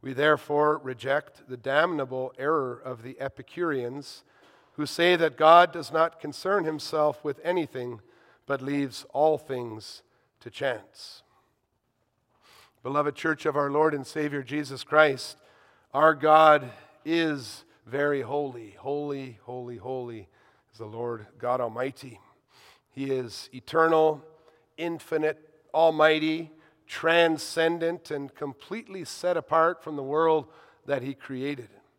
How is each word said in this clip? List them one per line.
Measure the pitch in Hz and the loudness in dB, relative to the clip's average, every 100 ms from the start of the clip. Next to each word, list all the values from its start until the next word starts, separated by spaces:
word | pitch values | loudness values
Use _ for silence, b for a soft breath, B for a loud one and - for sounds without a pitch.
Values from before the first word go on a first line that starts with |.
We | 127 | -10
therefore | 131 147 147 - 147 151 151 | 0 2 2 0 0 2 0
reject | 131 123 131 143 - - - | -6 -10 -2 -2 -2 -20 -16
the | 127 | -12
damnable | 117 139 170 160 135 131 131 - | -2 2 2 0 -4 -6 -8 -6
error | 135 160 131 120 | -2 -2 -2 -8
of | 131 120 | -12 -12
the | 117 135 | -14 -10
Epicureans, | 135 - 123 - 175 139 120 135 143 - _ b b b b | -10 -10 -18 -6 -4 -4 -4 -8 -14 -20 _ b b b b
who | - 147 | -8 -8
say | - 170 180 | 0 2 4
that | 160 123 | 2 4
God | 156 170 175 | 8 8 8
does | 170 147 | 2 -6
not | 160 165 - | 0 0 -2
concern | 151 143 185 202 | -14 -8 -2 -2
himself | 160 156 - 156 151 143 | -2 -6 -6 0 0 0
with | 151 143 | -8 -8
anything, | 165 180 156 131 123 117 _ b b b _ | -4 -4 -4 -8 -10 -12 _ b b b _
but | 139 | -6
leaves | 127 143 139 117 - | -4 -4 -4 -8 -12
all | 135 156 156 | 0 2 2
things | - 131 120 110 107 - _ _ _ _ | -4 -8 -8 -12 -16 -20 _ _ _ _
to | - | -18
chance." | - 139 113 - _ - - _ _ _ _ _ _ _ _ _ _ _ _ b b b _ | -6 -6 -6 -10 _ -20 -20 _ _ _ _ _ _ _ _ _ _ _ _ b b b _
Beloved | 123 143 147 143 | -6 -2 -2 -2
church | 160 156 | -4 -2
of | 165 143 | -2 0
our | 143 | 0
Lord | 143 156 | 2 2
and | 147 131 | 2 -6
Savior | - 147 143 | -6 -4 -4
Jesus | 127 147 143 131 | -6 -8 -8 -10
Christ, | - 151 202 202 - - b b b b b | 0 6 6 6 -8 -16 b b b b b
our | 135 156 | 4 4
God | 151 156 156 160 151 127 B B B | 4 6 8 10 8 4 B B B
is | - 165 165 147 110 - - b - | -4 0 0 -2 -8 -18 -20 b -8
very | 131 147 143 | -2 0 -2
holy. | 117 143 143 120 107 101 | -4 -4 -6 -8 -18 -14
Holy, | 127 147 147 139 131 113 | -6 -6 -6 -8 -10 -16
holy, | - 123 123 120 | -16 -14 -12 -14
holy | 127 131 123 113 95 b b b b | -10 -10 -10 -14 -18 b b b b
is | _ | _
the | 110 | -14
Lord | 113 120 117 101 _ | -10 -8 -8 -12 _
God | 123 127 | -4 -4
Almighty. | 120 113 131 - 135 113 _ _ _ b b b _ | -4 -6 -8 -8 -20 -20 _ _ _ b b b _
He | - 139 | -10 -4
is | 131 123 - - | -4 -4 -12 -16
eternal, | 131 - 160 160 160 156 151 - _ b b b - | -18 -6 0 2 4 4 0 -10 _ b b b -10
infinite, | 170 165 - 160 156 156 _ _ _ | -8 -8 -6 -4 -2 -4 _ _ _
almighty, | 156 165 156 156 156 156 156 160 - b b _ | 2 2 6 4 4 0 -4 -8 -16 b b _
transcendent, | - 160 170 170 160 - - 165 170 165 175 - | -4 2 4 4 2 -4 -2 0 0 -4 -6 -8
and | 147 139 | -10 -10
completely | - 147 131 - 208 226 190 | -10 -12 -12 -12 -14 -12 -14
set | 160 - 175 175 | -14 -6 -2 -2
apart | - 160 160 175 | 0 4 4 2
from | - 147 | -8 -10
the | |
world | 135 147 160 156 - b b b | -4 0 2 2 -2 b b b
that | - 139 | -6 -4
he | 127 | -4
created. | 139 - 131 135 143 110 _ _ | -12 -12 -8 -8 -8 -14 _ _